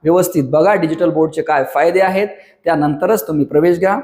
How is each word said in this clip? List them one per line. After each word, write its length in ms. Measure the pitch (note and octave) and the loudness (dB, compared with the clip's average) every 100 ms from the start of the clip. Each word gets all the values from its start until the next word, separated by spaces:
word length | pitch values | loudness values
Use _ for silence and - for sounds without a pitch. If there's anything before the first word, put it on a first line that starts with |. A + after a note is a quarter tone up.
व्यवस्थित 420 | D#3 F3 F3+ D#3 C3 | 2 2 0 -2 0
बघा 240 | D3+ F3 | 2 2
डिजिटल 360 | G3+ E3 D#3+ E3+ | 2 -2 0 -2
बोर्डचे 320 | D3+ D#3+ D#3 | 0 -2 -2
काय 220 | D3+ D3 C3 | -2 -2 0
फायदे 260 | C#3+ E3 F3+ | 0 0 2
आहेत, 280 | F#3 F#3+ G3+ - - _ | 2 0 -4 -8 -20 _
त्यानंतरच 640 | E3 D#3 D3 D3 F#3 A3 - | -2 0 0 -2 0 -2 -2
तुम्ही 160 | D#3 | -4
प्रवेश 340 | C#3 D3 E3+ E3+ | 0 2 2 2
घ्या. 200 | F#3 G#3+ | 0 -2